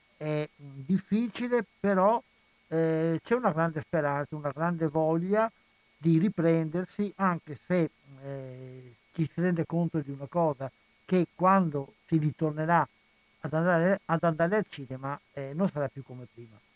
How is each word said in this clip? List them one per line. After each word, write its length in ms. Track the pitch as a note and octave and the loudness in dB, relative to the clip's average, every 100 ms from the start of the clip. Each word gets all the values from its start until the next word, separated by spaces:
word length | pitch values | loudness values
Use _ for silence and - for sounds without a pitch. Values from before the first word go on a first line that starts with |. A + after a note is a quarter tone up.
| - _ | -8 _
è, 320 | D3+ D3+ D3+ - | -4 -4 -6 -12
mm, 180 | C#3+ C3+ C3+ | -18 -12 -2
difficile, 800 | G3 - G#3 A#3+ - A#3+ A#3+ G#3+ _ | -2 0 -2 -2 -4 -2 -2 -2 _
però, 420 | G3+ F#3+ F#3+ A#3 - _ _ _ _ | 0 2 4 2 -4 _ _ _ _
eh, 520 | D#3+ D#3+ D#3+ E3 D#3+ | 0 0 2 0 -2
c'è 120 | - B3 | 0 0
una 160 | A#3 | 2
grande 300 | D#3 E3 D3+ | 0 0 -2
speranza, 540 | - E3 D3 C#3+ C#3+ D3+ | -4 -2 0 -2 -4 -6
una 160 | C#3+ | -6
grande 360 | C#3 E3 E3+ D#3+ | -2 -2 0 0
voglia 640 | D#3 D#3+ E3 F#3 G#3 A3+ - _ _ _ _ | 0 2 0 0 0 0 -4 _ _ _ _
di 200 | E3 D#3+ | 2 4
riprendersi, 920 | F3+ F3+ E3 E3 D#3+ E3 F#3 - G#3 - | 2 2 2 4 2 -4 -6 -4 -6 0
anche 400 | G3 E3 - C#3 - | 0 0 -6 -14 -2
se, 240 | F3+ D#3+ - C#3 C3+ | 0 0 -4 -20 -16
eh, 720 | C#3 C#3 C3 B2+ C3 B2+ B2+ A#2 _ | -12 -10 -10 -14 -16 -18 -20 -20 _
ci 160 | - D#3 | -4 -2
si 80 | - | 0
rende 240 | F3+ E3+ D#3 | 0 0 0
conto 340 | E3 E3+ D#3+ | 0 0 -2
di 120 | C#3 | -4
una 160 | C#3 C#3 | -8 -6
cosa, 440 | F3 E3 C#3 C3+ - _ _ - | 0 0 0 -8 -12 _ _ 0
che 220 | F#3 E3 - | 2 2 2
quando 580 | F3+ G3 F3 C#3+ C#3 - - | 4 4 4 -2 -6 -14 0
si 100 | E3 | 2
ritornerà 720 | D3+ - D#3 D3+ D#3 E3+ D3 _ _ _ _ _ D3 | 2 0 -2 -2 2 2 2 _ _ _ _ _ -4
ad 80 | |
andare, 480 | D#3 E3+ E3+ E3+ G3 - | 0 2 4 4 0 0
ad 180 | E3 | 0
andare 320 | E3+ D#3 E3+ G#3+ | 2 0 0 0
al 80 | G3 | -2
cinema, 520 | - B2+ C3 C3+ C#3+ - | -8 -12 -8 -8 -8 -12
eh, 180 | - C3+ | -12 -10
non 160 | D3 F#3+ | -2 -2
sarà 180 | D3 C3+ | -2 -6
più 160 | - | -6
come 220 | B2+ B2+ B2 | -14 -16 -18
prima. 260 | - A#2 G#2 _ | -18 -20 -20 _